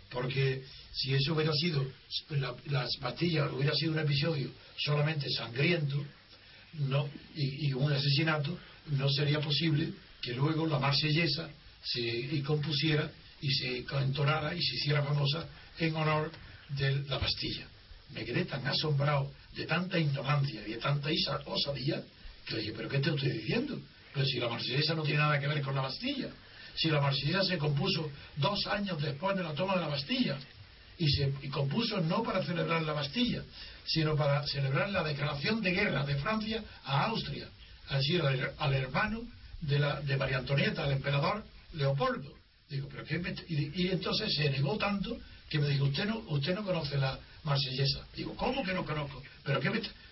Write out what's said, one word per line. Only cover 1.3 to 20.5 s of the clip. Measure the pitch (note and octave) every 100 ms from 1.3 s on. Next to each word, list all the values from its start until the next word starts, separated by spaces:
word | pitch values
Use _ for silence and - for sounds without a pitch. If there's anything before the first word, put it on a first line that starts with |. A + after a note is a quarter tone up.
hubiera | D#3 D#3
sido, | C#3+ E3+ D3 C3+ - - - -
la, | C#3+ B2+ A#2+ -
las | C3+ A#2+ -
pastillas | - - E3+ D3+ B2
hubiera | B2+ C#3+
sido | - D#3+
un | D#3
episodio | C#3+ C#3 E3 D3 A#2+ - - -
solamente | - D3 D3+ D#3 B2+
sangriento, | A#2+ A#2 A#2 E3 E3 C#3+ C#3 - - - - - - -
no, | D#3+ C3+ C#3 C#3 - -
y, | D#3 C3+ - D3
y |
un | B2+ D3
asesinato, | C3+ C#3+ C#3 D#3+ D#3 C#3 F3+ - - -
no | C3+ C#3
sería | C#3 C#3+ D3+
posible | - - D#3+ C#3+ - - - -
que | A#2+
luego | A#2+ D3 D#3 D#3+
la | C#3+
marsellesa | B2 C#3 D3+ D3+ E3 C#3 - - - -
se | - B2
y | A#2 A#2 C#3 D3+
compusiera | C3+ D3+ - C#3+ D#3+ D3+ - - - -
y | C#3+
se | C3+ B2+ B2 B2 C#3+
entonara | C3+ C#3+ C#3+ D#3+ D3+
y | F3
se | C#3
hiciera | - D3 D3
famosa | C#3 D3 C#3 E3 - - - -
en | E3
honor | D#3+ D#3 D#3 D#3 - - - -
de | C#3 C3+ C#3
la | - -
pastilla". | - - G#2+ - - - - - -
Me | -
quedé | A2 C3 F3+
tan | D3 C#3
asombrado | - D#3 C#3 C#3+ C#3+ C#3 - -
de | A2+ -
tanta | D#3+ F#3 F3+
ignorancia | D3+ C3 B2+ C#3+ C3+